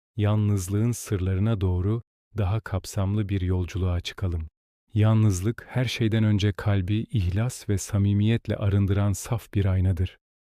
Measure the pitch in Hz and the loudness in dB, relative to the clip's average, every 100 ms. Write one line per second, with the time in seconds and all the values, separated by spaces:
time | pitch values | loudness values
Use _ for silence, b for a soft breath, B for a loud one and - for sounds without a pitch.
0 | _ - 104 107 104 101 90 101 117 117 | _ -2 0 2 2 0 0 0 0 -2
1 | - 101 92 95 107 110 92 90 95 117 | -4 -4 -2 0 0 0 0 0 -2 -4
2 | - _ _ 101 92 110 - 95 - - | -6 _ _ -4 -2 -4 -4 -6 -6 -4
3 | 95 104 98 98 90 92 87 90 92 87 | -2 -2 -2 -2 0 0 -2 -2 -2 -2
4 | - - 95 85 80 - _ _ _ 107 | -6 -6 -4 -4 -6 -14 _ _ _ 2
5 | 107 110 107 90 104 120 - 123 123 - | 4 6 4 2 -2 -4 -6 -4 -2 0
6 | 113 110 110 104 104 - 107 101 90 104 | 0 2 2 2 2 0 0 0 0 -2
7 | - 113 87 95 120 - - 98 - 101 | -2 -2 0 0 -2 -4 -4 -4 -2 0
8 | 101 101 107 117 - - 101 101 98 98 | 2 4 2 0 -2 -2 0 2 2 2
9 | 101 95 - 117 - 107 95 92 92 87 | 0 -2 -4 -6 -4 -2 2 2 2 2
10 | 90 - _ _ | -2 -6 _ _